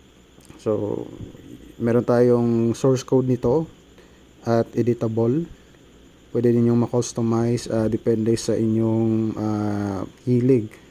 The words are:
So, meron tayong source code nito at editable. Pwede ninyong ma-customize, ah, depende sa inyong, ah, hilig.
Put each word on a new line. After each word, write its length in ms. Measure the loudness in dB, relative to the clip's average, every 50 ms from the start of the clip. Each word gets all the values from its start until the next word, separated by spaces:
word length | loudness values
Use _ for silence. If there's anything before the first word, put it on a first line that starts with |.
| -20 -20 -20 -20 -20 _ _ -20 -20 -20 -20 -8
So, 400 | -4 -4 -2 -2 -2 -4 -6 -6 -8 -10 -14 -16 -16 -16 -18 -20 -20 -20 -20 -20 -20 -20 -10 -4
meron 240 | -2 0 2 2 2
tayong 640 | 2 2 4 4 4 4 2 2 2 0 2 0 0 0 0
source 240 | 0 0 0 0
code 240 | 0 0 0 0 2
nito 400 | 0 -2 0 0 0 0 0 -2 -6 -10 -20 -20 -20 -20 -20 -20 -20 -20 -20 -20 -20 -20 -10 -4
at 240 | -2 0 0 0 -2 -2 -2
editable. 640 | 0 0 0 -2 -2 -2 -2 0 0 0 0 -2 -4 -6 -12 -20 -20 -20 -20 -20 -20 -20 -20 -20 -20 -20 -20 -20 -14 -6
Pwede 240 | -2 0 2 2 4
ninyong 320 | 4 4 4 2 2 2
ma-customize, 800 | 0 0 -2 -2 -2 -4 -4 -2 0 0 0 0 0 0 -2 -2
ah, 240 | -2 -2 -2 0 0
depende 400 | -2 -2 0 0 0 0 2 0 0 0
sa 160 | 0 -2 -2
inyong, 800 | 0 0 0 0 0 0 0 0 2 2 2 0 0 0 -2 -4
ah, 720 | -4 -4 -2 -2 -2 -2 -2 -2 -4 -4 -4 -6 -6 -8 -10 -14 -8
hilig. 480 | -4 0 0 2 2 2 2 2 0 -4 -10 -18 -20 -20